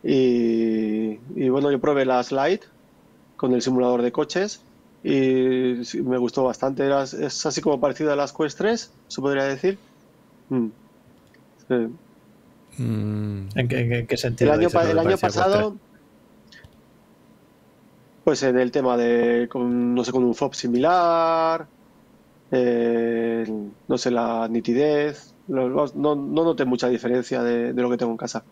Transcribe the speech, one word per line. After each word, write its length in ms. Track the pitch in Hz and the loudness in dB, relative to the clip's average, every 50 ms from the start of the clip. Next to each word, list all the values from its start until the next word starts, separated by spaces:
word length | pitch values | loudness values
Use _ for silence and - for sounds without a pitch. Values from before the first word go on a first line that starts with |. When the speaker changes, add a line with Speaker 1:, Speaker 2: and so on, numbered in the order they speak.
Speaker 1:
Y, 1160 | - - 139 135 131 127 123 120 117 117 113 113 113 113 110 110 110 107 107 110 110 110 107 110 120 139 - | 0 2 2 4 4 4 4 2 2 2 2 2 0 0 0 0 -2 -2 -2 -2 -2 -4 -6 -8 -14 -12 -6
y 120 | - 135 131 | -2 0 0
bueno, 200 | 127 139 143 143 | 2 2 2 2
yo 100 | 143 131 | 0 2
probé 240 | 120 151 147 139 135 | 2 0 2 2 2
las 260 | 131 127 123 123 - | 2 2 0 0 -2
Light 300 | 139 135 135 156 190 233 - - _ _ _ _ _ _ _ _ _ _ _ _ _ | -2 -2 0 0 0 -2 -4 -14 _ _ _ _ _ _ _ _ _ _ _ _ _
con 160 | - - 127 | -4 -2 0
el 80 | 127 120 | 0 0
simulador 380 | 113 135 131 123 127 123 123 120 | 0 0 0 2 2 2 2 2
de 80 | 120 123 | 0 0
coches 500 | 120 - 151 - - 175 190 208 - - _ - - _ _ _ _ _ | 0 -2 -4 -2 -2 -4 -4 -4 -6 -12 _ -20 -20 _ _ _ _ _
y 800 | - - 143 139 135 131 131 131 127 131 127 127 127 127 127 120 120 | -4 0 2 2 4 4 4 2 2 2 2 2 0 0 -2 -2 -6
sí, 160 | - - 113 | -8 -6 -4
me 140 | - 127 127 | -2 -2 0
gustó 280 | 127 123 117 - 139 131 | 0 0 -2 0 0 0
bastante. 400 | 127 110 - - 135 135 127 139 | 0 0 -2 -2 -4 -2 0 0
Era, 160 | 139 139 139 | 2 2 0
es 420 | 135 131 - - 151 143 - - - | 0 -2 -6 -6 -6 -6 -4 -4 -4
así 160 | 156 143 165 | -4 -4 -2
como 180 | 151 160 147 131 | 0 0 0 2
parecido 320 | 135 143 127 - 156 151 | 0 -2 -2 0 -2 0
a 40 | 143 | 0
las 160 | 139 143 135 | 0 -2 -4
Quest 240 | - - 160 147 - - | -2 -4 -4 -4 -2 -2
tres, 320 | 185 208 233 226 - - _ - _ _ | -2 -2 -2 -2 -4 -12 _ -20 _ _
se 120 | - - | -10 -4
podría 240 | 135 139 139 139 135 | -2 0 0 0 0
decir. 340 | 139 135 - - 185 196 - - _ _ _ _ _ _ _ _ _ _ _ _ - | -2 -2 0 0 -2 -2 -2 -10 _ _ _ _ _ _ _ _ _ _ _ _ -4
Mm. 180 | 135 127 117 110 107 - - - _ _ _ - - _ _ - _ - - _ _ _ - _ | -2 0 0 -2 -4 -12 -20 -20 _ _ _ -20 -20 _ _ -20 _ -20 -20 _ _ _ -6 _
Sí. 60 | 131 123 113 113 123 170 - - - _ _ _ - - _ - _ _ - _ - - | 0 0 0 -2 -6 -14 -20 -20 -20 _ _ _ -20 -20 _ -20 _ _ -20 _ -10 -6
Speaker 2:
Mm. 680 | 123 117 113 107 104 104 104 104 107 104 104 98 95 98 107 | -4 -4 -2 -2 -2 -4 -4 -4 -4 -6 -6 -8 -10 -6 -4
Speaker 3:
¿En 140 | - 127 120 | -2 -2 0
qué, 120 | 131 131 | 0 -2
en 80 | 120 117 | 0 0
qué, 80 | 120 120 | -2 -2
en 60 | 113 | -2
qué 100 | - - | -4 -4
sentido 340 | - - 123 117 - - 147 | -4 -2 -4 0 2 4 4
Speaker 1:
El 80 | 151 156 | 4 4
año 80 | 170 175 | 2 2
Speaker 3:
dices 40 | - | 2
Speaker 1:
pa-, 100 | 175 170 | 2 2
Speaker 3:
lo 40 | 165 | 2
Speaker 1:
el 40 | 165 | 2
Speaker 3:
de 40 | 160 | 2
Speaker 1:
año 180 | 165 165 190 185 | 2 2 2 2
Speaker 3:
parecido 80 | - | 0
a 20 | 180 - - 180 | -2 0 2 2
Quest 80 | 190 | 2
Speaker 1:
pasado, 180 | 202 208 214 214 | 2 2 0 0
Speaker 3:
tres? 80 | 202 220 _ _ _ - _ _ _ _ _ _ _ - _ _ - - - - _ - _ _ _ _ _ _ - _ _ _ - _ _ _ _ _ _ _ _ _ _ - _ - - _ _ - _ | -4 -10 _ _ _ -20 _ _ _ _ _ _ _ -20 _ _ -20 -20 -20 -20 _ -20 _ _ _ _ _ _ -20 _ _ _ -20 _ _ _ _ _ _ _ _ _ _ -20 _ -20 -20 _ _ -2 _
Speaker 1:
pues 180 | - 151 127 | 0 0 2
en 160 | 139 131 123 127 | 2 2 4 4
el 120 | 127 123 | 2 2
tema 260 | - 147 131 127 123 | 0 0 2 2 2
de, 520 | 120 120 117 120 120 120 120 120 120 120 120 | 2 2 2 2 2 4 2 2 2 0 -2
con, 440 | - 127 123 123 120 123 120 120 120 | -4 -4 -2 -2 0 0 0 0 0
no 80 | 123 117 | 0 -2
sé, 60 | 123 | 0
con 140 | 127 131 127 | 0 2 2
un 100 | 120 113 | 2 2
fob 200 | - 147 135 135 | 0 -2 -4 -4
similar, 1120 | - - 123 120 123 135 160 180 185 175 170 170 165 165 165 165 165 160 160 165 160 156 - _ _ - - _ _ _ _ - - _ _ _ _ _ _ | -6 -4 -2 0 2 2 4 4 4 4 2 2 2 2 2 2 2 0 0 -2 -2 -6 -12 _ _ -20 -20 _ _ _ _ -20 -20 _ _ _ _ _ _
eh, 960 | - 131 123 123 120 117 117 117 117 117 117 117 117 117 117 117 117 113 113 107 110 107 104 101 - - _ | 0 2 2 2 2 2 2 0 0 0 0 0 -2 -2 -2 -2 -2 -4 -4 -6 -6 -8 -8 -12 -14 -20 _
no 120 | - - 123 | -4 -4 -2
sé, 120 | - 131 | 0 0
la 380 | 120 117 117 117 117 113 113 110 | 0 0 0 -2 -2 -2 -4 -2
nitidez, 840 | 113 117 - - 120 127 147 151 151 147 147 151 143 - - - - _ _ | -2 -2 -2 0 0 2 2 2 2 2 0 -2 -4 -8 -18 -20 -20 _ _
los, 240 | - 131 131 131 123 | -6 -4 -2 -2 0
los, 240 | 131 147 147 135 147 | 0 0 -2 -2 -2
no, 200 | 143 139 151 151 | -2 0 0 0
no 300 | 143 139 139 143 156 165 | 0 -2 -2 0 2 2
noté 200 | 170 160 131 143 | 2 2 0 0
mucha 240 | 127 127 123 - 123 | 0 0 0 0 0
diferencia 540 | 123 117 - 120 123 127 120 - 135 123 | 0 0 0 0 0 0 0 -2 -4 -2
de, 320 | 120 120 120 117 117 123 123 | 0 0 0 0 -2 -2 -2
de 80 | 123 | -2
lo 80 | 123 123 | 0 0
que 80 | 123 117 | 0 0
tengo 140 | 123 117 | -2 -4
en 40 | 113 | -4
casa. 260 | 113 - 117 - - - - | -4 -8 -8 -8 -10 -12 -12